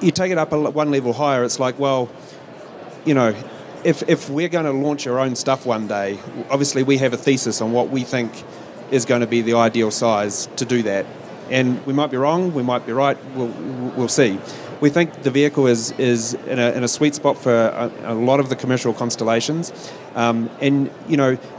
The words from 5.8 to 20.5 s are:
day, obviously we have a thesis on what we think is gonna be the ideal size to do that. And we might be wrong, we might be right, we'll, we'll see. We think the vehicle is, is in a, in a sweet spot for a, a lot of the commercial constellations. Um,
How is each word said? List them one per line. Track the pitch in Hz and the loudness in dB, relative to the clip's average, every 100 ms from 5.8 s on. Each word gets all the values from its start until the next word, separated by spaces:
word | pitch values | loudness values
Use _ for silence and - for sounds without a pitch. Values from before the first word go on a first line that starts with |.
| 104 | 0
day, | 104 101 101 - 117 117 | -2 -2 -4 -8 -12 -2
obviously | 139 139 135 | 0 2 2
we | 131 135 | 2 4
have | 131 | 2
a | 117 | 2
thesis | - 131 117 - | 2 2 2 -2
on | 110 | 0
what | 120 - | 0 0
we | 131 | -2
think | 123 131 113 - - - - - - | -2 -2 -4 -6 -16 -16 -16 -16 -2
is | 131 - | 0 2
gonna | 123 113 | 2 2
be | 120 | 2
the | 113 | 4
ideal | 117 113 117 110 | 4 4 4 0
size | - 117 107 104 95 - - | 2 2 2 0 -4 -6 -6
to | 120 | 0
do | 123 | 0
that. | 107 98 92 - - - - | 2 0 -2 -10 -16 -16 -2
And | 127 127 123 143 | 2 2 0 0
we | |
might | 139 147 | 0 0
be | 127 | 2
wrong, | 143 170 185 | 2 2 0
we | 147 | 0
might | 123 123 120 | 0 -2 -2
be | |
right, | 120 139 139 135 131 | 0 2 0 -6 -6
we'll, | 120 - - 127 123 120 | -4 -4 -8 -6 -6 -2
we'll | 120 | 0
see. | - 123 95 - - - - | 4 4 2 -6 -14 -14 0
We | 147 | 2
think | 156 170 - | 4 0 0
the | 139 | 0
vehicle | 131 147 143 131 | 4 2 4 4
is, | 117 110 | 4 0
is | - 127 120 113 | 0 2 2 0
in | 120 - 127 | -6 -4 0
a, | 120 | 2
in | 127 | 2
a | 120 | 0
sweet | - 151 147 | 2 0 2
spot | 143 131 | 0 0
for | 131 | 2
a, | 117 113 - 117 - - | 4 4 0 -4 -6 -6
a | |
lot | 113 123 139 | 0 2 2
of | 131 | 2
the | 127 | -2
commercial | 127 127 123 | 0 0 0
constellations. | 113 120 - 113 113 117 160 170 - - - - 120 | -2 -2 -2 2 2 0 -2 -4 -10 -14 -16 -10 0
Um, | 117 117 113 | 2 2 -2